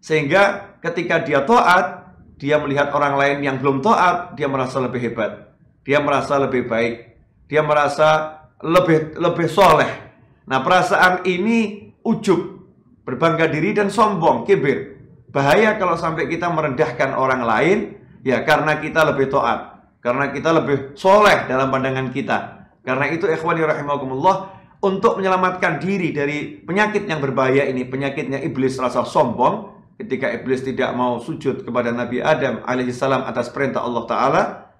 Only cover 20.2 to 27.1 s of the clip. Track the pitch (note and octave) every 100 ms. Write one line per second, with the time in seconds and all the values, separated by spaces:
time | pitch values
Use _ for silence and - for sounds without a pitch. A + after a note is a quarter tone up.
20.2 | C#3 C#3 D3+ E3 B2+ C#3 - - F#3+ G3+
21.2 | G#3 D#3 - C3 C3+ C3 C3 C3 C3 C3+
22.2 | A#2+ A2 - - - _ - C3 C#3+ D#3+
23.2 | E3+ D#3+ D#3+ E3 D#3 C#3+ C#3+ C#3+ C3 C3
24.2 | E3+ F#3+ - - - _ G3 F#3+ A3 -
25.2 | F#3+ F#3 F#3 F#3 F#3 D3+ E3+ G3 E3 D3
26.2 | C#3+ D3 C3+ - - F#3 G#3 G#3 -